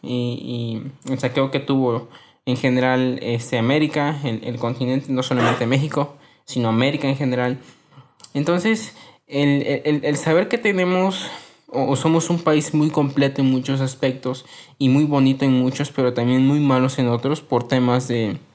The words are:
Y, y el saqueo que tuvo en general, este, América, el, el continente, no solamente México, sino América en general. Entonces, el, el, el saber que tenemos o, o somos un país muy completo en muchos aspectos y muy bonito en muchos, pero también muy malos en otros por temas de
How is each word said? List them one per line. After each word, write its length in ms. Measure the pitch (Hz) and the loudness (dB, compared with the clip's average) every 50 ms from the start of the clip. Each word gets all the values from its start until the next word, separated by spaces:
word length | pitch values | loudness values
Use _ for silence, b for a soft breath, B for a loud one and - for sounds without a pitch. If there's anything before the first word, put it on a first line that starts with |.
| - | -8
Y, 800 | - 123 123 123 123 120 - - - 123 120 117 117 113 110 - 135 - - - | -6 -4 -4 -4 -4 -6 -8 -8 -8 -8 -6 -6 -6 -6 -8 -8 -10 -14 -14 -8
y 60 | - | -6
el 80 | 131 131 | -6 -4
saqueo 300 | - 127 123 139 135 135 | -4 -2 0 0 -2 0
que 80 | - 143 | -2 -6
tuvo 500 | 139 - 139 135 131 123 117 117 117 B B B B B B B _ | -2 0 0 0 2 0 0 -2 -4 B B B B B B B _
en 120 | - 123 120 | -4 -4 0
general, 600 | - 135 123 127 127 127 127 127 127 127 127 131 | 0 0 2 2 2 2 2 2 0 0 -2 -4
este, 360 | - - 120 117 117 - - 120 | -4 -4 -2 -2 -2 -2 -2 0
América, 600 | 113 120 135 151 151 151 151 156 143 147 151 143 139 | 0 2 2 2 2 0 0 -2 -2 -2 -2 -4 -4
el, 200 | 135 113 110 - | -4 -4 -4 -6
el 140 | - 120 113 | -8 -8 -4
continente, 540 | - 120 131 123 131 123 127 131 135 - | -4 -4 -4 -4 -2 -2 -2 -2 -2 -2
no 120 | 135 127 127 | -2 -2 -2
solamente 420 | - 135 123 120 117 117 - 120 | 0 0 0 2 0 0 0 0
México, 500 | 113 127 135 143 156 - 151 135 - - b b b b b b | 0 0 0 0 0 -2 -2 -2 -4 -6 b b b b b b
sino 240 | - - 131 120 113 | -8 -4 -2 0 0
América 380 | 113 113 123 139 143 143 143 139 | 2 2 2 0 0 0 -2 -2
en 80 | 135 | -2
general. 420 | 135 147 131 127 123 123 123 127 127 B B B B B B B B B B _ _ - - - | 0 -2 -2 0 0 0 -2 -2 -6 B B B B B B B B B B _ _ -20 -10 -6
Entonces, 600 | 147 147 165 175 180 180 220 226 220 - - B B B B B B _ _ | -4 -2 0 0 0 2 0 0 0 -2 -6 B B B B B B _ _
el, 360 | - 143 143 143 143 143 - - 143 135 - | -2 0 2 2 2 2 0 -2 -4 -2 0
el, 200 | 151 151 147 - | 0 -2 0 0
el 120 | 143 147 143 | 0 0 2
saber 300 | - 160 156 170 185 - | 2 2 2 2 2 2
que 100 | - - | -2 -2
tenemos 680 | 226 214 196 185 180 180 185 185 185 190 185 - - B B B B B B B B B | 0 0 0 0 0 2 2 2 2 0 0 -2 -4 B B B B B B B B B
o, 200 | - 127 135 127 | -4 -2 0 0
o 40 | 139 | 0
somos 340 | 127 - 165 160 165 160 165 | 0 2 2 2 2 2 0
un 100 | 175 170 | -2 0
país 340 | 170 - 156 151 151 - - | 2 2 2 2 2 2 2
muy 160 | 156 151 156 | 2 0 2
completo 520 | 156 - 147 143 135 - 143 139 135 - | 2 0 0 0 2 2 0 0 2 2
en 80 | 139 131 | 2 2
muchos 300 | 131 131 127 139 135 135 | 2 0 0 -2 -2 -2
aspectos 680 | 135 127 127 - - 135 127 131 - 127 127 127 - B B B B B B B | -2 -2 -2 -2 -2 -2 -2 -2 -6 -6 -8 -8 -10 B B B B B B B
y 120 | 139 131 | 2 4
muy 160 | 127 143 151 | 4 4 4
bonito 400 | 147 147 139 135 135 135 135 139 | 4 4 4 4 4 4 2 2
en 80 | 135 131 | 2 2
muchos, 380 | 127 127 127 127 - 143 143 | 2 2 0 0 -2 -4 -4
pero 220 | - - 131 123 123 | -2 0 0 0 0
también 320 | 117 117 120 127 127 131 | 0 0 2 2 4 4
muy 140 | 135 143 151 | 4 4 4
malos 400 | 147 139 131 127 127 131 131 - | 2 2 2 2 2 0 0 0
en 80 | 127 120 | 0 0
otros 340 | 120 117 - 135 147 156 | 0 0 0 -2 -4 -4
por 260 | - - - 120 120 120 | -4 -2 -2 -2 0 0
temas 400 | 139 131 127 123 120 123 123 - | 0 2 2 2 2 2 0 0
de 300 | 120 117 113 104 95 139 - - _ | -2 -2 -2 -2 -4 -6 -10 -16 _